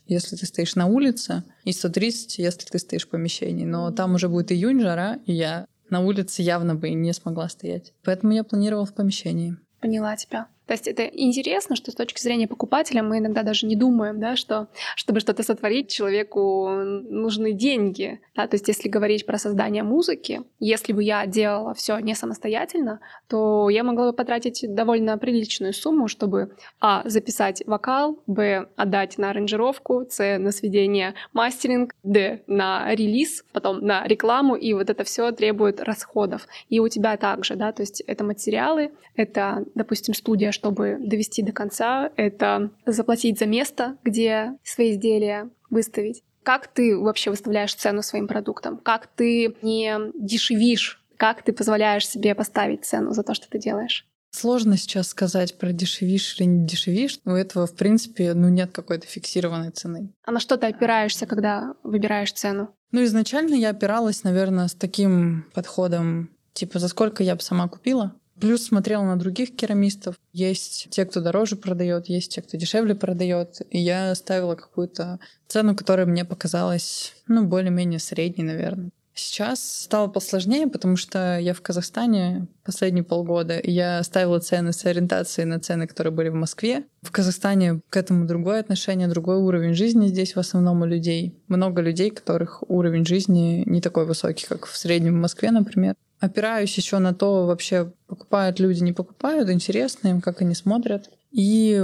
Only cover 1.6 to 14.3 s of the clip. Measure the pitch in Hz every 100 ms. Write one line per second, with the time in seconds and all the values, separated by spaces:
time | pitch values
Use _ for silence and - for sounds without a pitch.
1.6 | 185 180 175 170 226 233 - - 175 175
2.6 | - 180 - 165 - 170 170 - 175 170
3.6 | 170 170 170 175 185 180 180 175 170 175
4.6 | 226 269 196 170 196 262 - 170 160 170
5.6 | 185 _ - 180 185 202 185 - 175 175
6.6 | 170 160 160 160 170 175 170 165 165 -
7.6 | 170 175 - _ - 185 214 220 220 208
8.6 | 208 214 202 - 196 196 175 170 170 175
9.6 | _ _ 226 220 214 214 - 226 226 _
10.6 | - 226 220 233 226 - 262 254 294 381
11.6 | - 233 - - 240 - 240 240 220 -
12.6 | - 277 302 240 214 220 214 214 214 214
13.6 | 214 214 254 240 214 214 226